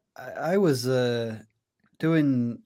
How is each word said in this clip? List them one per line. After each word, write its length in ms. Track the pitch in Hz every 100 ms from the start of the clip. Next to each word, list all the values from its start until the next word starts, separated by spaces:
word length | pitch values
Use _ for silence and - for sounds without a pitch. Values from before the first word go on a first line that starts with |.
| _ -
I, 140 | 131
I 260 | 101 151 196
was, 300 | 180 127 123
uh, 500 | 127 123 120 113 110 - _ _ _ _ -
doing 640 | 160 160 143 127 120 117